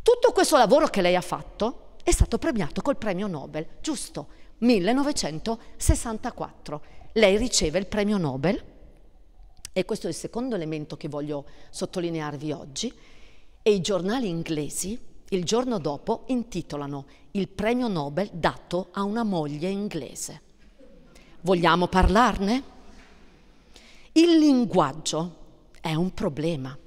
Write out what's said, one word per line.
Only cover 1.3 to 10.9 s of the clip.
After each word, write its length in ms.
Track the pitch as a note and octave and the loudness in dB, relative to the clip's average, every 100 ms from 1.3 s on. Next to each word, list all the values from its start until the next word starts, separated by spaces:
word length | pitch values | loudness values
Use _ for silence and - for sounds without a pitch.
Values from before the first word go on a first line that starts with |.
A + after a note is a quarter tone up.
| C#3+ - - G#3+ - - - | -8 -10 -4 -4 -4 -16 -4
è 80 | - | 0
stato 260 | E4 - A3+ | 4 4 2
premiato 440 | E4+ A#3 E3+ - | 0 0 -2 -2
col 160 | - F3+ | -2 -2
premio 300 | A3+ F3+ G#3 | -2 -4 -4
Nobel, 400 | D#3 D3+ D3+ D#3+ - | -6 -8 -10 -10 -8
giusto? 480 | - C#4 - D#3+ C#3 - - - | -6 -6 -8 -12 -12 -18 -20 0
Millenovecentosessantaquattro. 2250 | A#3 A3+ F3+ B3+ C#4+ D4 E3 D#3+ - A3+ - - - D4+ A#3+ G#3+ B3 - D#3 - - D3 - - - | 2 4 4 2 0 -2 -4 -6 -6 -6 -10 0 2 2 -2 -6 -8 -8 -12 -10 -12 -12 -12 -16 -4
Lei 220 | A3+ G#3 G#3 | 4 6 4
riceve 440 | A#3+ - D#3+ F3 | 2 0 0 -2
il 80 | G3+ | -2
premio 300 | G#3+ G#3 G#3 | -2 0 0
Nobel, 460 | D#3 C3 D#3 B3+ - - - - - - - - - - - | 0 0 0 -2 -6 -20 -20 -20 -20 -20 -20 -20 -20 -20 -6
e 100 | F#3 | -4
questo 240 | F#3 G#3+ - | -4 -4 -6
è 20 | |
il 60 | D#3+ | -8
secondo 400 | E3+ A3+ C4 G#3 | -8 -8 -6 -4
elemento 400 | D#3+ D#3 D3 | -4 -6 -8